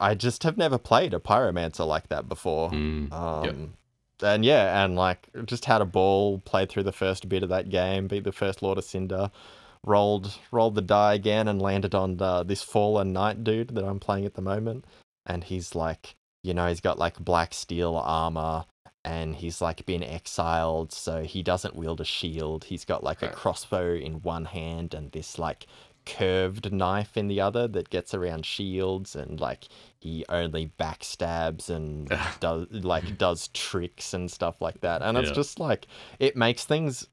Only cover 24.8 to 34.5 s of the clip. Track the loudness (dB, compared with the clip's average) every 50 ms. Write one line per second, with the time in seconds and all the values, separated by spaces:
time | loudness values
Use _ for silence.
24.8 | -8 -8 -8 -10 -10 -10 -10 -10 -12 -10 -8 -6 -4 -4 -6 -8 -12 -20 -20 -20
25.8 | -20 -20 _ _ -16 -12 -4 0 2 2 4 4 2 0 -2 -4 -6 -4 0 0
26.8 | 2 2 2 0 -2 -4 -2 -2 -2 0 0 2 2 2 2 0 0 0 -2 -4
27.8 | -4 -2 -2 -4 -4 -4 -4 -4 -2 -2 -4 -4 -6 -6 -6 -4 -4 -4 -2 -2
28.8 | 0 0 -2 -2 -6 -8 -10 -10 -10 -8 -6 -4 -4 -4 -4 -6 -12 -20 -20 -20
29.8 | -20 -20 _ _ -10 -8 -8 -8 -6 -2 -2 -2 -2 -2 -2 -4 -4 -6 -4 -4
30.8 | -4 -4 -6 -8 -10 -10 -6 -4 -4 -2 -2 0 -2 -2 -2 -4 -6 -6 -6 -4
31.8 | -4 -6 -6 -8 -6 -4 -4 -2 -2 -4 -4 -4 -2 -2 -2 -2 -4 -6 -6 -4
32.8 | 0 0 0 0 0 -4 0 2 2 2 2 0 -4 -8 -6 -6 -4 -4 -2 -4
33.8 | -4 -4 -8 -10 -10 -6 -6 -4 -6 -6 -4 -4 -2 -4